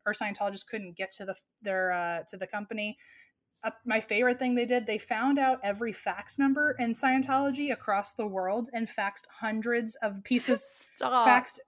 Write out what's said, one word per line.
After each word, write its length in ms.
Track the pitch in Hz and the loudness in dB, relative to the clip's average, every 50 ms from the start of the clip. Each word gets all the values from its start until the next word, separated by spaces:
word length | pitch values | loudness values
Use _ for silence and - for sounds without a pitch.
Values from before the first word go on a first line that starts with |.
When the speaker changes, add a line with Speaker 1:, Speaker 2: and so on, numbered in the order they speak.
| - | -4
Speaker 1:
or 80 | 208 214 | -4 -2
Scientologists 520 | - 226 208 202 - 202 202 196 190 - | -2 -2 -4 -4 -2 -2 -4 -4 -6 -10
couldn't 300 | - - 214 196 175 175 | -10 -10 -10 -10 -10 -10
get 160 | - 190 190 - | -8 -8 -8 -8
to 120 | - 196 | -10 -8
the, 100 | 190 190 - _ _ _ _ | -8 -10 -10 _ _ _ _
their, 300 | 214 202 190 185 185 180 | -6 -4 -2 0 0 0
uh, 320 | 180 175 175 170 170 165 160 - | 0 0 -2 -2 -4 -4 -6 -10
to 80 | - | -10
the 100 | 185 185 | -10 -8
company. 500 | - - 208 208 - 226 214 208 208 214 _ _ - - - - _ _ _ _ _ _ _ - | -6 -6 -8 -8 -6 -6 -6 -6 -6 -8 _ _ -20 -20 -20 -20 _ _ _ _ _ _ _ -8
Uh, 80 | - - - - | -8 -8 -6 -4
my 120 | 240 220 220 | -2 -2 0
favorite 380 | 220 - 214 214 247 247 247 | 0 0 2 4 4 4 4
thing 160 | 247 262 254 247 | 2 2 2 2
they 140 | 247 233 | 2 2
did, 180 | 226 247 247 214 | 2 2 2 2
they 140 | 226 214 214 | 0 -4 -2
found 400 | - - 233 214 240 277 285 277 | -2 -2 -2 0 2 2 4 4
out 200 | 269 262 262 262 208 | 4 4 4 2 0
every 280 | 202 202 208 240 226 | -2 -2 -2 -2 -4
fax 460 | 196 - - 202 175 196 208 - - | -4 -4 -4 -4 -4 -4 -6 -6 -2
number 380 | - 277 269 269 294 294 302 - | 2 2 4 4 4 2 2 2
in 160 | - 240 233 226 | 0 0 -2 0
Scientology 800 | - - 254 262 269 262 269 262 269 277 277 254 277 294 285 226 | 2 2 2 4 2 2 2 2 2 2 2 0 0 -2 -2 -2
across 400 | - - - 196 202 202 - - | -2 -2 0 0 0 -2 -4 -4
the 120 | - 214 | -4 -4
world 420 | 208 190 190 185 185 202 240 233 - | -2 -2 -2 0 0 0 -2 -2 -4
and 160 | - 226 226 | -4 -6 -6
faxed 360 | 214 - - 202 202 202 - - - - - | -4 -4 -4 -4 -4 -4 -8 -16 -18 -12 -8
hundreds 560 | 214 220 214 220 214 240 240 240 226 220 214 - 226 | -6 -4 -4 -2 0 0 0 0 0 -2 -4 -4 -4
of 200 | 208 202 196 - | -4 -4 -4 -2
pieces, 400 | - 254 240 - - 240 220 - - - | 0 0 2 2 2 0 0 0 -4 -10
Speaker 2:
<laughs> 200 | - - - - | -10 -10 -10 -6
Stop. 320 | - 247 247 254 247 226 | -4 -2 2 4 6 6
Speaker 1:
faxed 300 | 254 247 247 247 - - - - | 8 6 6 4 0 -10 -16 -18